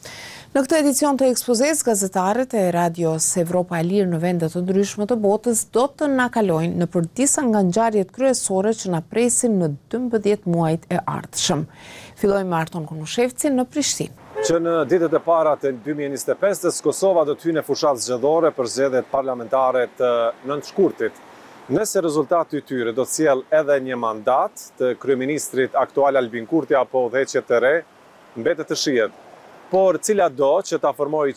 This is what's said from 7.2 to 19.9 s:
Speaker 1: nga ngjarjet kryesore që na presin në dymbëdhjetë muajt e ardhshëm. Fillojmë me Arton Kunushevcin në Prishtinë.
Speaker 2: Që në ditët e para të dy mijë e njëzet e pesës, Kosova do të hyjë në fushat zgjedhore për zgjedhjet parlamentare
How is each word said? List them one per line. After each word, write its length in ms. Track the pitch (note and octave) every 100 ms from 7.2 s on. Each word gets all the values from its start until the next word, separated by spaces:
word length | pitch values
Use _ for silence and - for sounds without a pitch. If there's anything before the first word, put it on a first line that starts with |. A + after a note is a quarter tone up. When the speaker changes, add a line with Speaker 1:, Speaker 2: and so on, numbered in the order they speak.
| C#4+ -
Speaker 1:
nga 160 | B3+ G#3+ F#3
ngjarjet 460 | G3 A3+ G#3+ F#3 -
kryesore 560 | C4+ B3 - F#3 G#3
që 220 | A3 F#3+
na 80 | E3
presin 540 | - A3 A#3+ - A#3+ G3+
në 140 | D#3+ C#3+ _
dymbëdhjetë 560 | A3+ B3+ A3+ G#3 G#3 F3+
muajt 400 | E3+ D#3+ D#3+ - F3+
e 60 |
ardhshëm. 600 | - D3 - - - D3+ D#3 - - - - -
Fillojmë 260 | G3+ G3 F#3
me 80 | E3
Arton 300 | D#3+ F3 D3+
Kunushevcin 720 | D#3 D#3 - B3 B3 D4+ B3+
në 60 | B3+
Prishtinë. 540 | D4 - - - - - - A3
Speaker 2:
Që 140 | E3
në 160 | E3 E3 C3+
ditët 260 | F3+ E3 D3+
e 40 | -
para 300 | E3 D#3 C#3
të 140 | C#3 B2
dy 120 | G#2+ D3
mijë 100 | C#3+
e 60 |
njëzet 180 | C3+ -
e 60 | B2
pesës, 400 | G3+ F3 F3 -
Kosova 420 | D3+ - G3 E3+ D3
do 80 | C#3+
të 140 | E3
hyjë 80 | D#3
në 80 | -
fushat 340 | C3+ D3+ B2
zgjedhore 480 | A#2+ B2 C#3 E3 D#3+ C#3
për 160 | A#2+
zgjedhjet 400 | B2 C#3 B2+ -
parlamentare 720 | C#3 C3+ B2 A2+ C3 C3 B2+ A#2